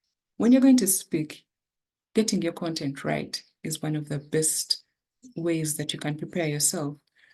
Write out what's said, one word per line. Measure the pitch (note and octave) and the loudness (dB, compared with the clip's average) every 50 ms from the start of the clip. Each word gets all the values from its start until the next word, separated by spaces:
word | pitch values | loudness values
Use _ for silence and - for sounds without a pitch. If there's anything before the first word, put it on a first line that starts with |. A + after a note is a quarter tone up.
| _ _ _ _ _ _ _ | _ _ _ _ _ _ _
When | - G3 A#3 | 0 4 6
you're | B3+ C4+ | 6 8
going | B3+ C4+ C4 B3 | 8 8 8 6
to | G3+ | 6
speak, | - - - - - - E3 D3+ - - - _ _ _ _ _ _ _ _ _ _ _ _ _ _ _ | 2 0 -2 -2 -4 -4 -4 -4 -4 -8 -14 _ _ _ _ _ _ _ _ _ _ _ _ _ _ _
getting | A3 G#3+ G#3+ - F3+ | 0 0 2 0 0
your | E3 E3 | -2 -2
content | E3+ - - E3+ E3 E3 - C#3 C#3 - - | -4 -4 -6 -6 -6 -4 -6 -6 -6 -6 -4
right | D#3 D#3 D3 - - - - - _ _ _ - | -4 -2 -2 -4 -6 -10 -12 -14 _ _ _ -10
is | E3 D3+ - | -8 -8 -6
one | - D#3 D3+ | -4 -4 -4
of | D3+ D3+ D3 | -4 -4 -6
the | D3 D3 | -8 -8
best | D3 - - D#3 D#3 D#3 - - - - - - - _ _ _ _ _ _ _ - B3+ - | -6 -2 -2 0 0 0 0 -2 -2 -2 -4 -4 -4 _ _ _ _ _ _ _ -20 -14 -10
ways | - E3 E3+ E3 D#3+ D#3+ D3+ D3+ | -6 -2 -2 0 0 0 -2 -4
that | - D3 - | -4 -4 -6
you | - - | -6 -6
can | - D3+ D3 | -4 -6 -6
prepare | D3+ D3+ - - F#3 E3+ | -6 -8 -6 -4 -2 -2
yourself, | D#3 D3 D3+ D#3 - - F3+ D3+ C#3+ D3 - _ _ _ _ _ _ | -2 -2 0 0 0 0 -2 -4 -6 -8 -10 _ _ _ _ _ _